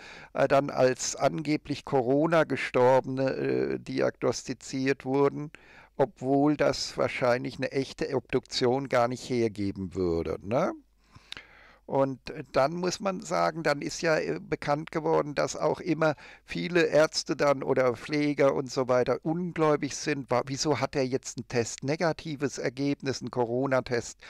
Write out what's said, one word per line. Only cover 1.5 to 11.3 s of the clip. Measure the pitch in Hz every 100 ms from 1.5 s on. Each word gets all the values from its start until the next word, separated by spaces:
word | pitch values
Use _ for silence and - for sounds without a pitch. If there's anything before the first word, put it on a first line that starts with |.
| 151 - 139 -
Corona | 139 120 139 165 165
gestorbene, | 143 135 - 127 123 131 139 131 135 -
äh, | 135 127 135 135
diagnostiziert | 123 131 127 - 131 117 - 127 - 135 131 135 131
wurden, | 139 139 139 147 - - - - -
obwohl | 135 - 127 139 147 147
das | 139 131 - -
wahrscheinlich | 131 - 123 123 135 131
eine | 131
echte | 139 131 - 165
Obduktion | 135 - 131 - - 127 131 135
gar | 127 120
nicht | 123 -
hergeben | 127 113 104 101 92 95 92
würde, | 90 82 - -
ne? | 92 123 185 320 _ _ _ - -